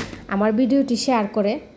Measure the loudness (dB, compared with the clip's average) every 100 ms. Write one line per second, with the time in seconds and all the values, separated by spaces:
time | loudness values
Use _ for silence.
0 | -6 -10 -4 0 2 2 4 2 2 0
1 | 0 0 0 0 -2 -2 -8